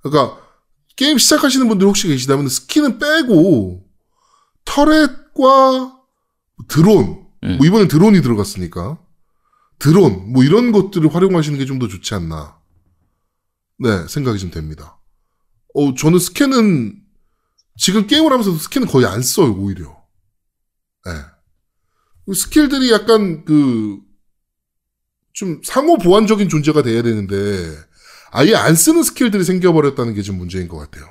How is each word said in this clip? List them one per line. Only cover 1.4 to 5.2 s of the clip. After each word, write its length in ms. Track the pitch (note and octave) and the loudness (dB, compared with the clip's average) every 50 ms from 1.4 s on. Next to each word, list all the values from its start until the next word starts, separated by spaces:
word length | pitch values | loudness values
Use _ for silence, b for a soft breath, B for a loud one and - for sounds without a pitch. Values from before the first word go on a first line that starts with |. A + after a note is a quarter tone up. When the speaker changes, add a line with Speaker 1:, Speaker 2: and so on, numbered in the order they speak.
| D4 C#4 B3+ C4 C4 A3+ | 2 0 0 2 0 0
Speaker 1:
분들 180 | A3 F#3 F#3+ | 2 2 2
혹시 220 | G3+ G3 G3 - F3 | 2 2 0 0 -2
계시다면 400 | D3 C3 B2+ C3+ C#3 C#3 C#3+ C3+ | -2 -2 0 -2 -2 0 0 -4
스킨은 500 | B2+ - - _ - D4+ D4 C#4 A3 - | -6 -8 -8 _ -2 0 0 0 -2 -2
빼고 840 | D4+ D4 D#4 E4 D#4 B3 G#3+ D#3+ D#3+ G3 E3+ A#2 G2 F#2 F2+ F2+ _ _ _ _ _ _ _ _ _ _ _ _ _ _ _ _ _ | -2 -2 0 0 0 2 4 4 4 4 2 0 0 -4 -10 -14 _ _ _ _ _ _ _ _ _ _ _ _ _ _ _ _ _
터렛과 1300 | - - C#4+ C#4+ D4+ D#4 D#4 D#4 C4+ C4 - | -6 0 0 2 4 4 2 2 0 -2 -8